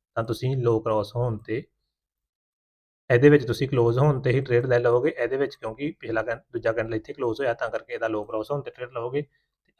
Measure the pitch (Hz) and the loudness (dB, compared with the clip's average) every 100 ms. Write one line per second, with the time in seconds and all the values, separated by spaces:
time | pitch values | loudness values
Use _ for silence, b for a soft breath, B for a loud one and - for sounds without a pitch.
0 | _ - 117 113 127 135 117 113 113 107 | _ -6 -4 -2 -2 0 2 2 2 0
1 | 101 120 123 107 - 110 - _ _ _ | -2 -2 -4 -4 -6 -8 -8 _ _ _
2 | _ _ _ _ _ _ _ _ _ _ | _ _ _ _ _ _ _ _ _ _
3 | - 120 143 147 120 113 135 123 117 117 | 0 6 8 6 4 -4 -2 2 2 4
4 | 147 135 127 127 131 120 123 120 120 120 | 2 2 0 0 2 0 2 2 4 2
5 | - 123 120 135 139 - 113 110 147 - | 2 -2 -2 -2 -4 -4 -10 -6 -8 -8
6 | 113 110 110 117 _ 117 113 113 113 113 | -6 -4 -2 -6 _ -4 -2 -2 -2 -4
7 | - 143 127 110 135 117 120 110 - 120 | -8 -4 -4 -2 -2 -2 -4 -6 -8 -4
8 | 113 107 107 113 107 143 123 - 123 123 | -2 -4 -4 -6 -4 -6 -6 -12 -10 -8
9 | 120 139 147 _ _ _ _ - | -6 -6 -8 _ _ _ _ -2